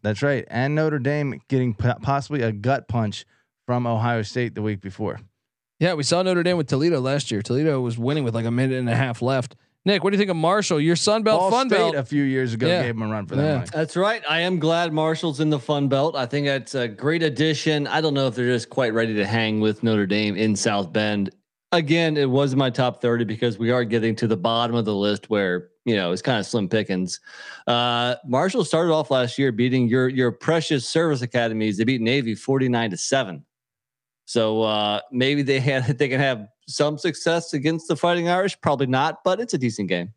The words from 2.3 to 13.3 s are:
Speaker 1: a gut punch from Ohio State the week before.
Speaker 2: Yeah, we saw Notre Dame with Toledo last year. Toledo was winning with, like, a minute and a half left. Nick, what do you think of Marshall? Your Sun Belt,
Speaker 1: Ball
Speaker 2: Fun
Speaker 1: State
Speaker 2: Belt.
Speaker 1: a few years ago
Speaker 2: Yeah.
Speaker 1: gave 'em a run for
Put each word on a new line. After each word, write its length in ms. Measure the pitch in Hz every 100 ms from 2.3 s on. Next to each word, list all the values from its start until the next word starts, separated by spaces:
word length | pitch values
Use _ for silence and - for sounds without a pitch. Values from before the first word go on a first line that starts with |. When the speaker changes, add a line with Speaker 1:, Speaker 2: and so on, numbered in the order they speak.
| 143
Speaker 1:
a 100 | 117
gut 340 | 104 110 139 -
punch 360 | 117 107 95 - _ _ _ -
from 200 | 123 120
Ohio 360 | 113 120 117
State 320 | 101 131 120
the 80 | -
week 180 | 107 101
before. 400 | 95 92 107 60 - _ _ _ _ _
Speaker 2:
Yeah, 140 | 165
we 80 | 170
saw 180 | 131 170
Notre 200 | 185 180
Dame 140 | 170 180
with 120 | 143
Toledo 320 | 135 160 156
last 300 | 127 139 -
year. 120 | 107
Toledo 380 | 107 143 156 139
was 180 | 123 113
winning 260 | 120 151
with, 100 | 131
like, 100 | 113 117
a 40 |
minute 280 | 117 131 131
and 100 | 123
a 60 | 117
half 240 | 135 117
left. 360 | 123 135 120 - _ _
Nick, 180 | - 202
what 80 | 190
do 40 | 202
you 20 |
think 120 | 202
of 60 | 165
Marshall? 440 | 160 202 202 160
Your 160 | 156 170
Sun 260 | - 214
Belt, 160 | 214 214
Speaker 1:
Ball 100 | 190
Speaker 2:
Fun 180 | 226 262
Speaker 1:
State 80 | 208
Speaker 2:
Belt. 160 | 170 151
Speaker 1:
a 80 |
few 180 | 127 147
years 320 | 139 131 127
ago 120 | 113 139
Speaker 2:
Yeah. 160 | 175
Speaker 1:
gave 80 | 131 113
'em 60 |
a 60 | 110
run 180 | 107
for 100 | 92